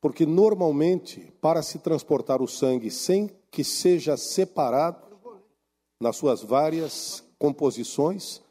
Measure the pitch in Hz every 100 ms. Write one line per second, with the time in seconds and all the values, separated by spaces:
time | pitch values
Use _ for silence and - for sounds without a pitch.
0 | 147 - 156 170 214 202 175 143 165 185
1 | - - 85 _ 156 165 147 165 - 156
2 | - 139 - 131 127 - 131 127 110 -
3 | - 190 208 - _ - 139 - 180 175
4 | 139 139 - - 190 - 135 127 165 170
5 | - - - - _ _ _ _ _ _
6 | 117 110 147 117 107 131 156 160 156 -
7 | - - _ _ 147 139 143 117 117 -
8 | 151 196 - - _